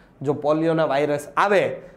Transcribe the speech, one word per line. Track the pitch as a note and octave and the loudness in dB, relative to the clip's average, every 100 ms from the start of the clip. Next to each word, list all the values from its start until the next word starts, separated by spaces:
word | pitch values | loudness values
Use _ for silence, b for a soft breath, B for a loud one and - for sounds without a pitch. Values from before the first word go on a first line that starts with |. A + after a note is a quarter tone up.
| b - | b -8
જો | C#3 | -4
પોલિયોના | C3+ C#3+ D#3 E3 D#3+ D3+ | -2 0 0 0 0 0
વાયરસ | C#3 D3 C#3+ - D#3+ | 0 0 -2 -4 0
આવે | G3+ F#3+ C3+ - B | 2 2 2 -4 B